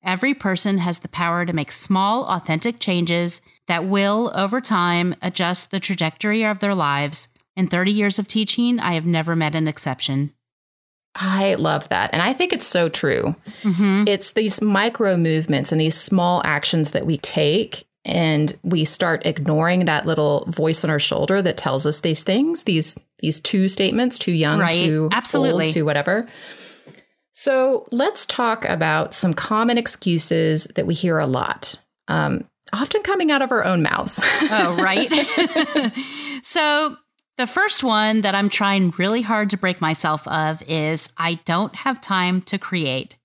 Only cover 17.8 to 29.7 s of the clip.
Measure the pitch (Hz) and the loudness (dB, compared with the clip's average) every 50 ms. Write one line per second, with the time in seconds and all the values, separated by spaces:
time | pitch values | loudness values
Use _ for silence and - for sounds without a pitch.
17.8 | - _ _ _ _ - - 180 165 160 156 151 151 151 - - - 170 180 165 | -16 _ _ _ _ -4 -2 0 2 2 2 2 0 0 -2 -6 -4 -2 0 0
18.8 | 156 156 - - 185 170 160 160 - 165 160 - 143 139 151 156 160 170 180 185 | 0 0 0 0 0 0 0 0 -2 -4 -4 -2 -2 0 0 2 2 2 2 2
19.8 | 180 165 156 147 - 165 160 156 151 147 147 143 - - 165 - 160 160 160 - | 2 2 0 0 0 0 0 2 2 2 2 0 -2 -4 -4 0 0 2 2 2
20.8 | - 160 156 147 147 - - 147 147 151 190 202 190 175 - - - 139 131 135 | 0 0 0 0 0 0 0 -2 0 2 2 2 2 0 -2 -2 -2 -2 -2 0
21.8 | 147 147 151 - - 170 156 - - - 190 226 277 320 339 330 - - 180 160 | 0 0 0 0 0 0 0 0 0 0 2 2 2 2 0 0 0 2 0 2
22.8 | 156 - - - _ _ _ _ - 156 156 - - - - 190 190 190 185 - | 0 0 -4 -6 _ _ _ _ -2 -2 -2 -2 -2 -2 2 2 2 2 2 2
23.8 | 196 185 - 220 247 247 247 - - - 175 160 156 147 156 - - 170 165 175 | 0 0 2 0 0 0 -2 -2 -2 -2 0 2 2 2 2 2 2 2 2 2
24.8 | 175 165 156 156 156 156 190 233 247 - - - 269 269 233 180 160 160 160 165 | 2 2 2 2 0 0 0 0 -2 0 0 2 2 2 2 2 0 0 0 0
25.8 | 151 151 147 143 143 - 185 214 233 - - - - - - - - - - - | 0 2 0 0 0 0 0 -2 -2 -6 -12 -20 -20 -20 -20 -20 -20 -20 -20 -20
26.8 | _ - - - _ _ _ _ _ _ _ - - 277 269 262 254 269 269 - | _ -20 -20 -20 _ _ _ _ _ _ _ -4 0 2 2 4 4 2 2 0
27.8 | - - 247 240 311 392 392 - - - - - 247 226 220 226 226 - 175 160 | -2 -2 0 0 0 2 2 0 -2 -2 0 0 2 0 0 0 0 -2 0 0
28.8 | 160 156 151 156 160 - - - - 180 160 - - - 214 214 226 233 | 2 2 2 0 0 0 0 2 2 2 0 0 -2 -2 0 2 2 2